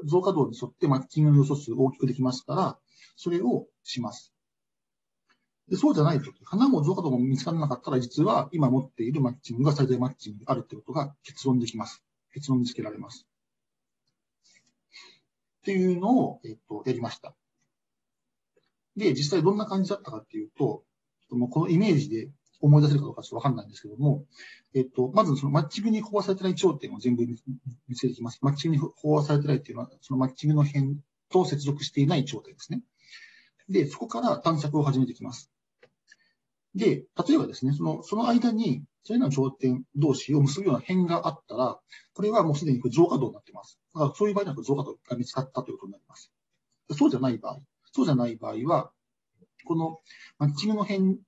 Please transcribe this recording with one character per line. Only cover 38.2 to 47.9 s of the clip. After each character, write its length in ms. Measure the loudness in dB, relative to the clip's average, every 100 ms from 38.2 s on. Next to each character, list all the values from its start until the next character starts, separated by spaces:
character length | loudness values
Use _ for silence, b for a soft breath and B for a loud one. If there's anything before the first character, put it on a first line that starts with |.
| 2
間 240 | 2 2
に、 320 | 0 0 -2 -6 _
そ 100 | -4
れ 60 | 0
ら 80 | 2
の 40 |
頂 200 | 2 0
点 320 | 0 -2 -2 -4 0
同 180 | 2
士 200 | 2 0
を 80 | 2
結 180 | 2 2
ぶ 60 | -2
よ 60 |
う 20 |
な 60 | -2
辺 240 | 0 0
が 240 | 0 0 -4
あ 20 |
っ 140 | -6 -8
た 80 | -4
ら、 220 | -4 -4 _ B B
こ 80 | -6
れ 80 | 0
は 120 | 2
も 100 | 2
う 40 | 0
す 80 |
で 80 | 0
に 80 | 0
こ 80 | 0
れ 40 |
増 140 | 4 4
加 120 | 4
度 100 | -4
に 40 |
な 80 | -6
っ 40 |
て 80 | -18
ま 120 | -20
す。 140 | -20 _ _
だ 60 | -2
か 60 | -2
ら 40 |
そ 120 | 2 0
う 20 |
い 40 |
う 20 |
場 80 | 0
合 20 |
に 60 | -2
は 40 |
こ 60 | -4
れ 60 | -2
増 100 | -2
加 60 |
度 140 | -2 -10 -8
が 80 | -6
見 80 |
つ 80 | -6
か 100 | -6
っ 80 | -6
た 100 | -6
と 80 | -10
い 40 |
う 40 | -10
こ 40 |
と 40 | -14
に 60 |
な 60 | -18
り 60 | _
ま 80 | -20
す。 160 | -20 _ _ _ _ _ -8
そ 140 | 2 2
う 40 |
じ 60 | 2
ゃ 40 |
な 100 | 0
い 80 | -2
場 140 | -6
合、 80 | -14 -16 _ _